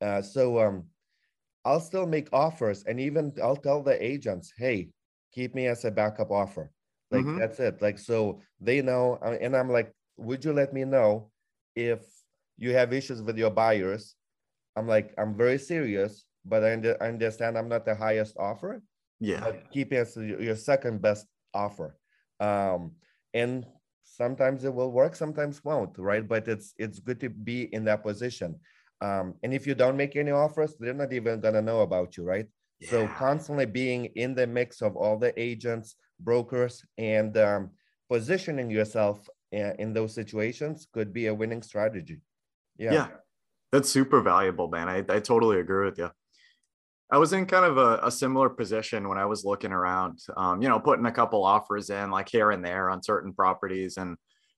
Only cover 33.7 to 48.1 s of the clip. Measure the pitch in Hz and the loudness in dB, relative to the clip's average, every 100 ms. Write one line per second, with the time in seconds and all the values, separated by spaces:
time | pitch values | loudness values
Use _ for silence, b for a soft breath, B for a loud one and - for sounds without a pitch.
33.7 | 123 127 123 120 - 127 127 120 120 123 | 0 0 -2 -4 -4 -2 0 0 0 -2
34.7 | - 110 - 104 110 120 117 120 113 120 | -2 -4 0 0 2 0 0 -4 -4 -4
35.7 | 113 110 - _ _ 87 120 120 123 123 | -6 -8 -20 _ _ 0 0 2 -2 -2
36.7 | - - - 110 107 110 110 104 101 95 | -4 -16 -6 0 2 4 4 4 4 -4
37.7 | - _ _ _ 120 117 185 180 143 120 | -14 _ _ _ -2 0 -2 -2 -4 -2
38.7 | 110 107 110 104 104 - - _ 101 101 | 0 0 2 0 0 -12 -20 _ -4 -4
39.7 | - 110 110 110 117 104 107 110 120 151 | -4 -4 -2 -2 -6 -6 -4 -4 -4 -6
40.7 | 156 - 117 104 92 110 107 110 117 - | -8 -10 -6 -6 -2 -2 -2 -4 -6 -8
41.7 | 104 110 104 80 78 _ _ _ _ _ | -2 -2 -2 -10 -16 _ _ _ _ _
42.7 | - 110 151 123 - _ _ _ _ _ | -6 2 2 2 -6 _ _ _ _ _
43.7 | 135 135 135 135 143 101 90 95 87 82 | 2 4 2 6 4 6 4 4 0 -2
44.7 | 85 87 92 95 104 104 117 113 95 87 | -2 -2 -2 0 0 4 4 6 4 2
45.7 | 95 98 87 87 - _ b b b b | 0 0 -2 -8 -8 _ b b b b
46.7 | _ _ _ _ 143 160 190 185 185 180 | _ _ _ _ 4 4 2 4 4 6
47.7 | 135 120 113 120 | 6 6 6 0